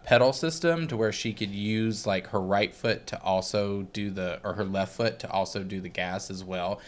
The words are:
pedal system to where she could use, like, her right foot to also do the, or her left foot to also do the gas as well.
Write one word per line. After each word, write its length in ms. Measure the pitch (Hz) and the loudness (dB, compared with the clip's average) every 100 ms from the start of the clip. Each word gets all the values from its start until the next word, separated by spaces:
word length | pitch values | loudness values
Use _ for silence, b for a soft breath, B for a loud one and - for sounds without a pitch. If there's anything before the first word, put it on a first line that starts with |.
pedal 280 | - 120 127 | 4 8 8
system 540 | 135 165 160 170 165 160 | 4 -2 2 2 2 0
to 100 | 113 | 0
where 140 | 110 | 0
she 220 | 98 113 | 0 -4
could 180 | 104 104 | -2 -4
use, 560 | 101 104 110 110 110 107 | -2 0 2 2 0 0
like, 220 | 95 - | -2 0
her 120 | 104 | -2
right 320 | 95 101 104 | 2 2 2
foot 320 | - 117 101 - | 0 -2 -2 -4
to 120 | - | -4
also 600 | 95 95 - 104 101 101 92 | 2 2 2 0 0 -2 -4
do 180 | 104 101 | -6 -4
the, 280 | 95 90 80 | -4 -4 -4
or 80 | 101 | -4
her 100 | 95 | -2
left 300 | 98 98 95 | 0 0 -2
foot 240 | - 113 - | 0 0 0
to 100 | - | -2
also 360 | 95 95 101 | -2 0 -4
do 160 | 95 98 | -4 -6
the 80 | 92 | -6
gas 420 | 87 90 95 - | -4 -2 -4 -6
as 140 | 95 | -8
well. 360 | 92 92 87 104 | -4 -2 -2 -4